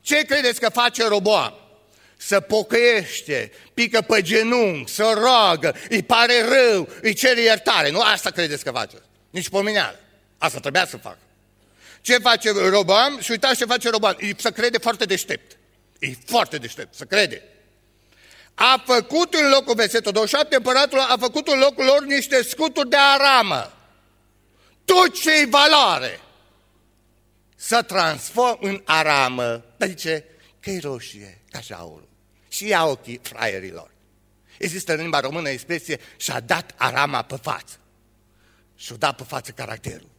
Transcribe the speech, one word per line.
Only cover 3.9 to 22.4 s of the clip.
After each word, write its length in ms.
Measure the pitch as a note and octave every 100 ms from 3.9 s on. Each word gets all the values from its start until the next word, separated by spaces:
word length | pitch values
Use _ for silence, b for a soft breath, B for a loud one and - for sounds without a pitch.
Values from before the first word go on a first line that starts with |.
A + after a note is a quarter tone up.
| A3+
pe 220 | A3 A3
genunchi, 720 | E3+ A3 A3 B3 G#3+ D#3 A#2+
se 100 | -
roagă, 720 | A3 G#3+ A#3 B3+ G3+ E3 D#3 - B
îi 140 | A3+
pare 420 | - A#3 A#3 A#3+
rău, 440 | A3+ C4 B3 G3+ D#3 B
îi 120 | A3
cere 260 | G3+ C4 A#3+
iertare. 500 | A3+ A3 - G3 D3
Nu 100 | E3
asta 300 | A3 G3+ -
credeți 340 | F3 E3 C#3+
că 60 | -
face. 260 | B2 G#2+ - _ _ _
Nici 180 | F3+ F3
pomeneală. 500 | G3 G3+ G#3 C3 F2+ _ _ _ _
Asta 200 | D#3 C3
trebuia 280 | C#3 D3+ F3+
să 100 | A#2+
facă. 220 | A2+ F2+ _ _ _ _ _ b b b
Ce 180 | - B3
face 340 | A3+ A#3 G#3+ G3+ F#3
Roboam? 520 | G3 F3+ G3+ C4 C#4
Și 100 | F#3
uitați 260 | A#3 C4+ B3+
ce 80 |
face 260 | A#3+ B3 A#3
Roboam. 260 | A3 G#3 F3+
E, 100 | G3+ G3+
se 140 | A#3
crede 280 | - A#3+ A#3
foarte 260 | A#3 A3+
deștept. 520 | G3+ F#3+ - D3+ _ - _ _ _ _
E 100 | C#3 B2+ -
foarte 320 | A#3 G3 D3+
deștept, 360 | A#2 - A2+
se 120 | - D3
crede. 360 | G3 F#3 A2 - _ _ _ _ _ b b b b b
A 280 | - A3+ C4 -
făcut 480 | B3 - D4+ F4
în 140 | E4 D4
locul, 260 | C4+ C4+
versetul 380 | A#3 G#3+ A#3 G#3
douăzeci 220 | G3 G#3+
și 60 | C#4+
șapte, 160 | D4 C4+
împăratul 420 | A3+ B3+ C#4+ C4+
a 180 | C4 B3
făcut 280 | B3 D4+ C#4+
în 100 | C4+
locul 260 | C#4 C#4
lor 200 | C4 C#4+
niște 380 | C#4 C#4 C4 C4+